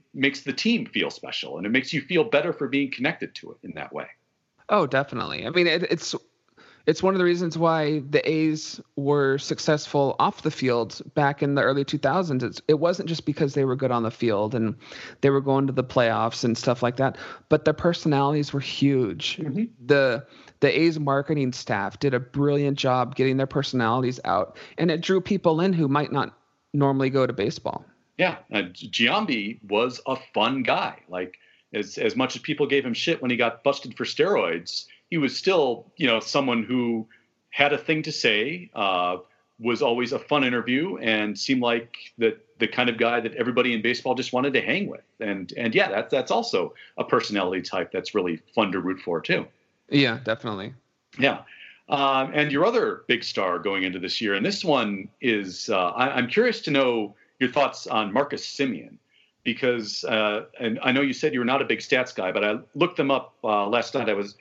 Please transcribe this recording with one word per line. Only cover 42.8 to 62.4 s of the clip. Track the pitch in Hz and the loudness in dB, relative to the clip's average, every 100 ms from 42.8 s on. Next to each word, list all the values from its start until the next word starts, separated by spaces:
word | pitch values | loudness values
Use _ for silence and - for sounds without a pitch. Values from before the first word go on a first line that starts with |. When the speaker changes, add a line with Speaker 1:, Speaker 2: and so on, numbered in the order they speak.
| 123 | 0
Speaker 1:
of | 113 | 2
guy | 117 120 | 0 0
that | 113 | -2
everybody | - 120 123 123 | -4 0 2 2
in | 113 | 0
baseball | 117 120 156 | -2 -2 -2
just | 131 123 | -2 -2
wanted | 127 139 | 0 0
to | 127 | 0
hang | - 170 202 | 0 -2 -4
with. | - _ - | -8 _ -8
And, | 110 95 90 - | -6 -6 -6 -4
and | 117 | 0
yeah, | 151 190 | 2 2
that's, | 101 - | 0 0
that's | 135 - | 0 0
also | 208 226 98 - - - - | -2 0 -2 -2 -6 -12 -8
a | |
personality | - 120 - 101 92 95 | 0 2 2 0 0 -2
type | - 95 85 | -4 -4 -4
that's | 95 - | -4 -2
really | 104 90 82 _ | -2 -2 -4 _
fun | - 104 | 0 0
to | 95 | 0
root | 87 92 | -4 -4
for | - 82 | -4 -4
too. | - 180 - _ _ _ - | -2 -2 -4 _ _ _ 0
Speaker 2:
Yeah, | 143 131 113 | 2 2 0
definitely. | 113 110 113 98 107 131 _ _ _ - | -4 -4 -6 -8 -10 -14 _ _ _ 0
Speaker 1:
Yeah. | 131 98 - - - - - | 0 0 -8 -20 -20 -18 -4
Um, | 143 139 131 139 | 0 2 0 0
and | 151 151 | 0 0
your | 139 | 2
other | 190 240 131 90 - | 2 2 0 -2 -2
big | 120 | -2
star | - - 95 87 | -2 -2 0 0
going | 98 98 | -2 -2
into | 92 92 | -2 -4
this | 90 - | -6 -4
year, | 107 | -2
and | 98 | 0
this | 151 202 | 0 -2
one | 180 139 110 98 95 _ | 2 2 0 -4 -10 _
is, | 131 107 95 90 - | -2 0 -2 -8 -2
uh, | 98 87 | 0 0
I, | 110 131 131 | 0 0 0
I'm | 120 | 0
curious | 208 247 226 | 2 2 0
to | - | 0
know | 139 127 120 104 - _ - | 2 2 0 -2 -8 _ -4
your | 127 | 0
thoughts | 143 131 - - | 2 0 -2 -4
on | 110 104 | -2 0
Marcus | 113 143 - - | 0 -2 -4 -8
Semien, | - 135 85 - - _ _ _ _ | -4 -2 -4 -10 -20 _ _ _ _
because, | 120 110 127 120 104 - | -6 0 0 0 -4 -6
uh, | - 110 107 104 - - | -2 0 2 0 -6 -6
and | 120 113 | -4 -2
I | 135 | 0
know | 127 | 2
you | 139 | 0
said | 123 156 | 0 0
you're | 131 120 | 0 0
not | 135 | 0
a | |
big | 113 110 | 0 -4
stats | - 127 123 | 0 0 0
guy, | - 92 | -2 -2
but | 98 | 0